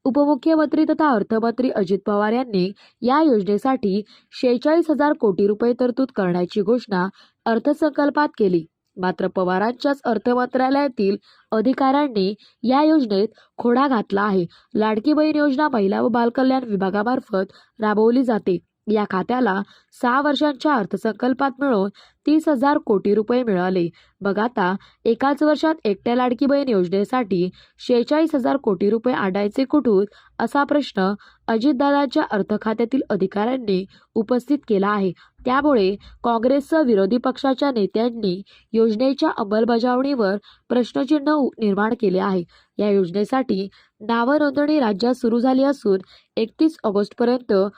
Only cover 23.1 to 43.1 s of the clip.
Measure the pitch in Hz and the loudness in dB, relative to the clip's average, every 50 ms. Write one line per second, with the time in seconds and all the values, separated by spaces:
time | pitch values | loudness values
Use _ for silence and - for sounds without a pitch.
23.1 | 208 214 208 214 247 247 254 226 190 175 180 185 190 185 170 165 - _ _ _ | 0 0 0 0 0 0 0 0 0 0 0 0 0 -2 -2 -4 -6 _ _ _
24.1 | _ _ 190 202 190 202 214 240 - 214 185 180 190 202 - - _ _ _ 226 | _ _ -6 -4 -2 -2 -2 -2 -2 0 0 0 -2 -4 -8 -16 _ _ _ -2
25.1 | 233 226 269 277 285 285 302 302 302 302 - 311 320 320 - 214 196 196 - 233 | -2 0 0 -2 0 2 2 0 2 2 0 -2 -2 -2 -2 -4 -4 -2 -2 -2
26.1 | 240 254 254 254 247 - 285 254 285 277 285 262 220 190 180 170 190 196 208 - | 0 0 0 0 0 0 0 0 2 0 0 0 0 0 0 0 0 -2 -2 -2
27.1 | 254 254 240 185 196 175 180 185 - - - _ _ _ - - 247 240 233 - | -2 -4 -2 -2 -2 -2 -2 -2 -4 -12 -20 _ _ _ -2 0 0 0 2 2
28.1 | 294 311 330 320 311 269 233 269 269 269 - 226 190 175 202 202 220 226 - 247 | 2 0 2 0 0 0 0 0 -2 0 0 -2 -2 0 0 0 0 0 -2 -2
29.1 | 254 - 202 190 185 202 208 208 - - 269 - - 294 - 240 208 185 202 - | -2 0 -2 -2 -2 -2 -2 -2 -2 -2 -2 0 0 0 2 2 2 2 2 0
30.1 | - - _ _ _ - 233 233 - 285 285 285 294 294 254 - - 202 185 190 | -6 -16 _ _ _ -4 -4 -2 0 0 0 2 0 0 0 -2 -2 -2 0 0
31.1 | 208 - - - _ _ _ - 226 220 226 294 294 240 285 285 285 285 285 262 | -2 -4 -10 -20 _ _ _ -4 -4 0 0 0 0 2 0 2 2 2 0 0
32.1 | - 311 302 - 214 196 190 - 214 208 - 214 220 - 233 226 - 262 - - | 0 -2 -2 0 -2 -4 -2 -2 -4 -2 -2 -2 -2 -2 -2 -2 -2 -4 -2 -2
33.1 | 214 170 185 190 - 202 208 240 262 262 233 202 190 185 196 - _ _ _ _ | -2 -2 -2 -2 -2 -2 -2 -2 -2 -4 -2 -2 -2 -2 -2 -6 _ _ _ _
34.1 | _ 226 214 - 254 240 - - 294 277 - - 214 190 196 202 208 208 196 185 | _ -6 -2 0 -2 -2 0 -2 -4 -4 -2 -2 0 0 0 0 0 0 -2 -2
35.1 | 170 - - _ _ _ - 254 254 277 277 302 277 220 190 185 202 196 - - | -4 -6 -16 _ _ _ -4 -2 -2 0 2 2 2 2 2 0 -2 -4 -10 -20
36.1 | - - - 240 233 226 220 254 277 285 277 - 320 320 311 240 226 190 196 190 | -20 -6 -4 -2 -2 0 0 0 0 0 0 0 0 0 2 2 2 2 2 2
37.1 | 240 247 - 262 254 - - 269 262 - 294 285 262 226 196 190 - 214 233 247 | 0 0 -2 -2 -4 -2 -2 -2 0 0 0 -2 0 0 -2 -2 0 -2 -2 -2
38.1 | 233 233 208 190 175 196 202 - - _ _ _ - 226 226 226 214 214 262 269 | -4 -4 -4 -4 -4 -4 -8 -16 -20 _ _ _ 0 2 2 2 2 0 0 0
39.1 | 277 - 311 311 - - 226 196 208 220 226 220 233 233 226 247 247 254 269 277 | 0 0 -2 -2 -2 -4 -4 -2 0 0 2 2 0 0 0 0 0 0 0 -2
40.1 | 285 240 214 185 202 202 - - - _ _ _ 233 247 233 - - 277 277 254 | 0 0 0 0 0 -4 -6 -14 -20 _ _ _ -2 -2 -2 0 -2 -4 0 0
41.1 | 311 294 277 294 311 302 262 - - - 226 202 196 196 208 220 247 - 226 190 | 0 0 2 0 0 0 0 -2 -2 -2 -2 0 0 0 0 0 0 0 0 0
42.1 | 180 185 196 202 190 185 170 - _ _ _ _ _ - 202 208 202 196 190 170 | 0 0 0 0 -2 -2 -4 -6 _ _ _ _ _ -4 -2 0 2 0 0 0